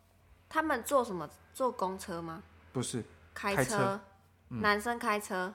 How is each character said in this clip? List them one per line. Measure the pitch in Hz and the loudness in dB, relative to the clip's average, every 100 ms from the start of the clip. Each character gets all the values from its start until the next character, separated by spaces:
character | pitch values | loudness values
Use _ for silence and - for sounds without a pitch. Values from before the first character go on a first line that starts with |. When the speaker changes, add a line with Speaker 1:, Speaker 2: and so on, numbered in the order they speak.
| _ _ - - - | _ _ -20 -20 -4
Speaker 1:
他 | 320 | 0
们 | 320 254 | 2 2
坐 | - 285 | 4 2
什 | 226 180 | 2 -2
么？ | 147 - - | -8 -12 -12
坐 | - 254 | -2 -2
公 | 247 190 190 | 0 -4 -4
车 | - 170 | -8 -8
吗？ | 165 160 - - - | -8 -10 -14 -20 -8
Speaker 2:
不 | 131 | -4
是， | 113 120 107 - - | -2 -4 -6 -14 -16
Speaker 1:
开 | - 202 | -6 0
车。 | 196 | 2
Speaker 2:
开 | - | 4
车。 | 208 196 202 - - _ _ - | 4 2 0 -8 -20 _ _ -8
嗯。 | 233 | 0
Speaker 1:
男 | 208 208 | 4 4
生 | 233 233 | 2 -2
开 | 240 208 | 0 -2
车。 | 208 190 185 | -2 -4 -4